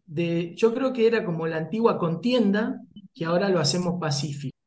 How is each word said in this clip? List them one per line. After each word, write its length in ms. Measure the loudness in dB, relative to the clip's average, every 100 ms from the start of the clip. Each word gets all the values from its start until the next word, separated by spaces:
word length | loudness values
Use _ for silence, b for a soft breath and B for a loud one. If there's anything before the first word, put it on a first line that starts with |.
| -10
de, 480 | -4 0 0 -2
yo 180 | 2 2
creo 180 | 2 -2
que 140 | 2 2
era 180 | 2
como 220 | 0 -2 -2
la 100 | -4
antigua 420 | -4 0 2 2
contienda, 840 | -2 -2 0 2 4 2 0 -4 -12 -20 -16
que 120 | -8
ahora 240 | 0 0 2
lo 100 | 2
hacemos 400 | 2 0 -2 -2
pacífico, 560 | -2 -2 -4 -6 -10 -12